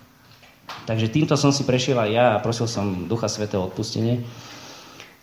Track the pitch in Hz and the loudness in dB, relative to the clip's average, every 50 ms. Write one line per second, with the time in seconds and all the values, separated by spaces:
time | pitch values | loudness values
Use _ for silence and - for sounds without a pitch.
0 | - - _ _ _ - - - - - - _ - - - - - - 113 110 | -20 -20 _ _ _ -20 -20 -20 -20 -20 -20 _ -18 -16 -16 -10 -6 -4 0 0
1 | 113 110 120 151 156 - 151 143 147 139 135 139 - - 123 123 - 143 135 120 | 0 2 2 2 2 4 2 4 4 4 4 4 2 2 2 2 2 2 2 2
2 | 110 104 110 120 123 120 107 104 - 110 113 - 120 117 - 104 101 101 92 90 | 2 2 4 4 6 6 4 4 2 0 0 0 -2 -2 -2 -2 -2 -2 -2 -2
3 | 87 85 113 113 - 104 - 107 107 104 - 95 92 92 - - 110 - - 110 | -2 -2 -2 -2 -2 -2 -2 -4 -4 -2 -2 -2 -2 -2 -4 -6 -6 -4 -2 -2
4 | 110 117 120 120 120 - - - - - - - - - - - - - - - | 0 0 0 -2 -4 -8 -14 -16 -18 -18 -18 -18 -18 -18 -20 -20 -20 -20 -20 -20
5 | - - - _ | -20 -20 -20 _